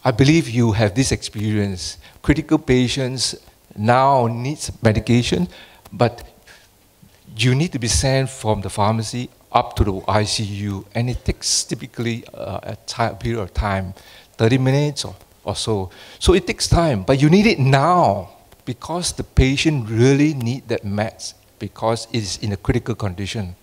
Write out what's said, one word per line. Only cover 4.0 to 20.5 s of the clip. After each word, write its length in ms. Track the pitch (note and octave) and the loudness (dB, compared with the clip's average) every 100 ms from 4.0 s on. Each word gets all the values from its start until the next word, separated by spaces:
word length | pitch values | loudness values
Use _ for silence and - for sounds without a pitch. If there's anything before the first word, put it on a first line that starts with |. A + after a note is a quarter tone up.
| C3+ C#3 A#2 | 6 4 2
needs 440 | A#2 B2+ D3+ - - | -2 -6 -8 -10 0
medication, 640 | A2+ G#2+ A2 A#2+ A#2+ - F3+ - - - - | 2 2 4 2 4 0 -2 -6 -20 -20 -20
but 360 | F#2 A#2 - - _ - - _ _ _ _ - _ - A2+ | 0 0 0 -20 _ -20 -20 _ _ _ _ -20 _ -20 -2
you 200 | B2 C3 | 0 2
need 160 | F3 | 0
to 80 | C#3+ | -2
be 80 | A#2 | -2
sent 420 | - C3+ C3+ C3+ | 0 2 0 0
from 320 | - G#2+ G#2 | -4 -2 -2
the 80 | G2 | -2
pharmacy 600 | - G2+ A2+ G#2+ B2 B2 _ _ | 0 0 2 -2 -8 -10 _ _
up 240 | - - - | 0 0 0
to 60 | G#2 | -2
the 160 | F#2+ - | -2 0
I 160 | G#2+ | 0
C 200 | G#2+ - | 2 -2
U, 420 | G#2 G2+ G2+ G2 - | -4 -6 -6 -8 -8
and 160 | A#2 A#2+ | -6 -4
it 160 | A#2+ - | -4 -6
takes 380 | - - - | -6 -2 -4
typically, 600 | - C3+ C3 - A#2 A#2 - | -4 -10 -10 -8 -6 -6 -10
uh, 260 | - - F#2+ | -12 -10 -8
a 160 | - G#2+ - | -10 -14 -12
ti-, 300 | - A2+ G2+ | -4 -4 -4
period 220 | A#2+ A#2 | -6 -4
of 120 | F2+ - | -6 -4
time, 400 | G#2 G2 F#2 F#2+ - - - - | -2 -2 -4 -10 -20 -20 -20 0
thirty 220 | A2+ C3 | 2 4
minutes 440 | C3 C#3 D3 C#3+ | 2 2 0 -4
or, 120 | G#2 F#2+ - _ | -10 -12 -20 _
or 120 | - G2 | -8 -6
so. 340 | - G#2+ F#2 - - - | -2 -2 -4 -10 -20 -4
So 140 | - F3 | 2 2
it 100 | - | 2
takes 220 | - - | -6 0
time, 340 | - E3 A2+ | 2 2 0
but 180 | F#2 C3+ | 2 4
you 100 | D3+ | 6
need 160 | F#3 G#3+ | 6 4
it 100 | - | 2
now 720 | C3 C3+ D3+ F3+ C#3+ G2+ F2+ - _ _ - | 2 4 4 4 4 2 -4 -18 _ _ -12
because 480 | A#2+ - E3 E3+ | -10 -8 -6 -6
the 100 | - | -8
patient 680 | - - C3 C#3 D#3+ D3+ A2 | -2 2 2 2 0 0 -2
really 460 | A2 A#2 C#3 D3+ C#3+ | 4 4 6 4 2
need 320 | A#2 | -4